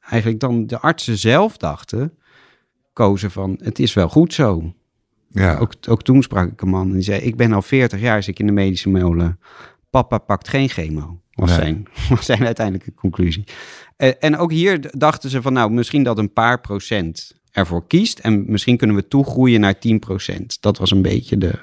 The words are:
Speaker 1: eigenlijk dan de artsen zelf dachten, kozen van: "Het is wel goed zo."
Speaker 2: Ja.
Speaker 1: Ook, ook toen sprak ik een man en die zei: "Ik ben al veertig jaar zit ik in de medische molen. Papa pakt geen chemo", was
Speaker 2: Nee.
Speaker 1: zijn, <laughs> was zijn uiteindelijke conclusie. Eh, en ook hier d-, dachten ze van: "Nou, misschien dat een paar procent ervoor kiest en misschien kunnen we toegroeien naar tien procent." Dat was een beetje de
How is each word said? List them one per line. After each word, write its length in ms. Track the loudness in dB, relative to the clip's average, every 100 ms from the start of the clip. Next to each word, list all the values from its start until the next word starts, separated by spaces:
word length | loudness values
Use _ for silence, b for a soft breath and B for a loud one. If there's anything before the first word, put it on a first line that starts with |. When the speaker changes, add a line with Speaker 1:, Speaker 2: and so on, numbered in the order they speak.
| -2
Speaker 1:
eigenlijk 300 | -2 0 -2
dan 260 | -2 -2 -2
de 120 | -4
artsen 380 | -4 -4 -4 -2
zelf 400 | 2 2 2 -2
dachten, 560 | -8 -8 -8 -6 -6 _ b b b b b _ _
kozen 380 | 0 2 2 -2
van: 280 | -6 -6 -6
"Het 160 | -8 -4
is 140 | -2
wel 160 | 0 2
goed 240 | 4 2
zo." 400 | 2 0 0 -4 -12 _ _ _ _ _ 0
Speaker 2:
Ja. 180 | 2 2
Speaker 1:
Ook, 160 | -2 -4 -2
ook 140 | -2
toen 200 | 4 4
sprak 280 | 4 0 -2
ik 100 | -2
een 80 | -2
man 180 | 0 0
en 60 |
die 80 | -2
zei: 200 | -2 -2
"Ik 140 | -4 0
ben 180 | 2
al 80 | 2
veertig 380 | 2 2 0 0
jaar 240 | -2 -2
zit 100 | -2
ik 60 | -2
in 60 | 0
de 60 |
medische 380 | 2 0 0 0
molen. 500 | 2 2 2 0 -2 B B B B _
Papa 280 | -2 0 -4
pakt 300 | _ -4 -2
geen 220 | -2 -2
chemo", 520 | -2 -6 -6 -8 -16 _
was 160 | -2 2
Speaker 2:
Nee. 100 | 2
Speaker 1:
zijn, 280 | 2 -4 -8 -8
<laughs> 120 | 0 0
was 100 | 0
zijn 200 | 0 0
uiteindelijke 480 | 0 -2 -4 -8
conclusie. 500 | -6 -6 0 -2 -2 -10 B B B B _
Eh, 140 | 0 2
en 180 | 0 0
ook 140 | 0
hier 300 | 0 0 0
d-, 180 | -4 0
dachten 300 | 0 0 -4
ze 120 | -4
van: 120 | -2
"Nou, 180 | 0 2
misschien 320 | 0 0 0
dat 140 | 0 0
een 160 | -2
paar 280 | 0 0 0
procent 760 | -4 -8 -4 -4 -4 -8 -16 _ _
ervoor 360 | -4 -2 -2 0
kiest 320 | 2 2 -2
en 320 | 0 0 0
misschien 260 | -2 0 2
kunnen 180 | 2 0
we 120 | 0
toegroeien 520 | 0 0 2 4 4
naar 200 | 4 0
tien 200 | 0 0
procent." 580 | 0 -8 -6 -8 -8 -4
Dat 160 | -2 0
was 140 | 2
een 100 | 2
beetje 360 | 2 0 -2 -2
de 220 | 0 -4